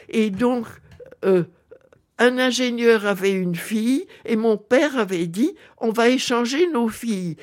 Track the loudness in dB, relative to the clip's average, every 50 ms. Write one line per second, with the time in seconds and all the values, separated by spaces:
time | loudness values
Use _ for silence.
0 | -16 -6 -2 0 0 0 0 0 0 0 0 -2 -6 -10 -16 -20 _ -20 -20 -20
1 | -20 -20 -16 -4 0 2 2 2 2 -2 _ _ _ _ -20 -20 _ _ _ _
2 | _ _ _ 2 2 2 2 2 0 0 0 0 -2 -2 -2 0 4 4 4 4
3 | 2 0 -2 0 0 0 0 0 -2 -2 -4 -6 -6 -4 -4 -2 0 0 0 -2
4 | -2 -6 -16 -14 -6 -2 -2 0 2 0 0 0 0 2 2 2 2 2 0 -2
5 | -2 -2 -2 -4 -4 -4 -2 -2 -2 -2 -2 -6 -20 -20 _ -6 -4 -2 0 2
6 | 2 4 2 2 0 -2 -2 0 0 0 0 0 0 2 2 0 -2 -2 -4 -6
7 | -6 -4 -4 -4 -4 -6 -8 -10